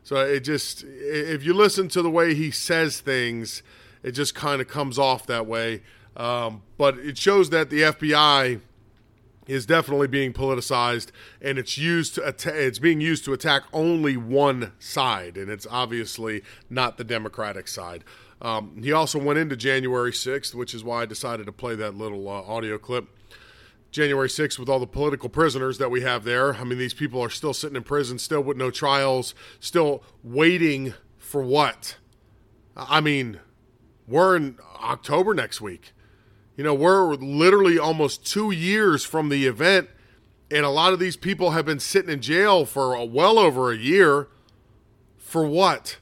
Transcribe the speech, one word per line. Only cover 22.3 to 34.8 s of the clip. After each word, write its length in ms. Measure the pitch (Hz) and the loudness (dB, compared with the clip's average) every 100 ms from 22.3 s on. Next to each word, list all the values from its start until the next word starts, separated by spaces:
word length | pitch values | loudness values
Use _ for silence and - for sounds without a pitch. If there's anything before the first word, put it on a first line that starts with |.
| 101 | -10
audio 360 | 92 113 110 107 | -8 -6 -6 -8
clip. 300 | - 123 101 _ - - - - - _ _ | -6 -8 -8 _ -20 -20 -20 -20 -20 _ _
January 400 | - 147 139 131 | -2 0 2 0
sixth 300 | - 151 - | -2 -4 -4
with 80 | 123 | -2
all 120 | 135 | -2
the 80 | 123 | -2
political 420 | 135 147 139 123 | -2 -2 -2 -6
prisoners 480 | 127 160 131 131 110 | 0 0 2 -4 -4
that 120 | 131 | -2
we 120 | 123 | 0
have 240 | 127 123 110 | 0 -2 0
there. 300 | 120 139 127 | 0 0 0
I 100 | 123 | -6
mean, 120 | 123 | -6
these 160 | 127 | -6
people 280 | - 147 123 | -4 -6 -4
are 80 | 117 | -6
still 240 | - 151 | -4 -6
sitting 240 | 127 156 135 | -4 -6 -8
in 60 | |
prison, 360 | 110 147 123 123 | -2 -2 -2 -6
still 220 | - 151 | -2 -2
with 160 | 135 131 | 0 -2
no 120 | 127 | -4
trials, 640 | - 147 139 139 131 120 - - - | -2 0 2 2 0 -4 -12 -20 -16
still 420 | - 170 151 135 - _ | -2 0 2 0 -8 _
waiting 680 | 117 127 165 180 165 139 135 101 _ _ | -6 2 4 4 2 0 -6 -10 _ _
for 240 | - 147 | -6 -4
what? 540 | 127 143 135 - - - _ _ _ _ _ _ _ - | 2 2 2 0 -14 -16 _ _ _ _ _ _ _ -16
I 240 | 127 151 | 0 2
mean, 400 | 151 143 120 95 _ _ _ _ _ _ - | 2 0 -4 -10 _ _ _ _ _ _ -2
we're 260 | 139 185 180 | 2 4 4
in 220 | 143 117 80 92 | 0 -8 -20 -10